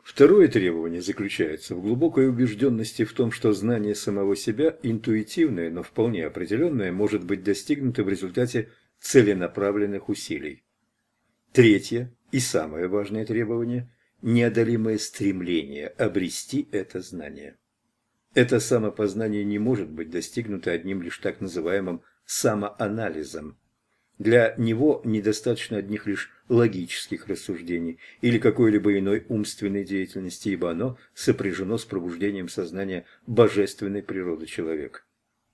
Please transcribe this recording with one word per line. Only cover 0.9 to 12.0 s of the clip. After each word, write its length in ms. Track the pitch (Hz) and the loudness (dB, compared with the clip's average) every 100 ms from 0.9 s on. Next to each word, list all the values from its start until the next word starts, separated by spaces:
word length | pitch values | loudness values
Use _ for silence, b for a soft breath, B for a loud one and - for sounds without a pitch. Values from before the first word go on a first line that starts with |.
| 85 | -4
заключается 720 | 90 98 98 - 80 78 - | -6 -6 -6 -2 -2 -2 -8
в 60 | 87 | -6
глубокой 480 | 101 120 165 139 131 | -2 2 2 4 2
убеждённости 720 | 120 123 104 135 113 110 - | 2 0 2 0 0 -4 -4
в 80 | 110 | -4
том, 180 | - 117 | 0 -2
что 220 | - 113 | 2 2
знание 420 | 98 107 117 104 | 2 0 0 -2
самого 440 | 104 - 101 98 98 | -2 -2 0 0 0
себя, 400 | - 110 160 - | -2 0 0 0
интуитивное, 880 | 127 113 117 110 107 - 160 92 82 | -4 -2 0 0 0 0 0 2 -4
но 140 | 87 | -6
вполне 420 | 85 - 117 101 | -6 0 0 0
определённое, 680 | 78 85 87 110 175 135 92 | -4 -6 -4 0 0 0 -2
может 320 | 90 104 104 | 0 0 0
быть 180 | 87 98 | -2 -4
достигнуто 640 | 95 98 - 143 131 120 | -2 -2 -2 -2 0 -2
в 40 | 98 | -2
результате 600 | 95 92 104 123 120 107 b b _ | -2 -2 -2 -2 -2 -6 b b _
целенаправленных 1040 | - 135 104 95 87 - 98 101 101 98 - | 4 6 6 2 -2 0 0 0 -2 -4 -6
усилий. 560 | 101 - 76 73 65 _ _ _ _ _ _ _ _ _ | -6 -6 -8 -8 -14 _ _ _ _ _ _ _ _ _
Третье 640 | - 113 98 - 117 | 6 8 6 2 -6